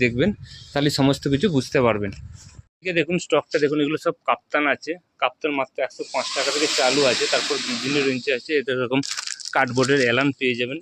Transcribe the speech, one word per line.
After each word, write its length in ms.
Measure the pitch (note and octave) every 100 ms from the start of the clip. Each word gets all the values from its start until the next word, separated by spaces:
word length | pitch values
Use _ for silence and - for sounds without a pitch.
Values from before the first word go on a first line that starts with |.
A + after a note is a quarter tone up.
দেখবেন, 260 | B2 A#2+ F3 G3+ - - -
তাহলে 180 | C#3+ D3 C#3+
সমস্ত 240 | C#3 C#3 D3
কিছু 140 | C#3 G3+ C#3+
বুঝতে 240 | B2 D3 A#2+
পারবেন। 280 | G#2+ G2+ - - - - - - _
এদিকে 120 | F#3 E3+
দেখুন 180 | D3+ F3 -
স্টকটা 320 | D3+ - D#3+
দেখুন, 140 | C#3+ D3+
এগুলো 140 | D3 D#3 E3+
সব 100 | - -
কাপ্তান 360 | A#2+ _ D3+ D3
আছে, 180 | B2+ - F3 _ -
কাপ্তান 300 | C3 - D3+ C#3+
মাত্র 160 | C3 - C3
একশো 180 | - D3+
পাঁচ 140 | C3+ - -
টাকা 140 | C3+ C#3+
থেকে 120 | D3+ -
চালু 220 | C3 C#3 C3+
আছে। 120 | A2 -
তারপর 220 | C3+ - C#3 B2
বিভিন্ন 260 | A#2+ B2+ C#3+ C3+
রেঞ্জে 240 | B2+ C3 B2+
আছে, 140 | - D3+
এটা 120 | B2 B2+
এরকম 240 | A#2+ C3 C#3 - - - - C#3+
কার্ডবোর্ডের 460 | C3 B2 B2+ C#3+ B2
এলান 160 | A#2+ C#3+ C3+
পেয়ে 160 | C3 A#2+
যাবেন, 180 | B2 D3+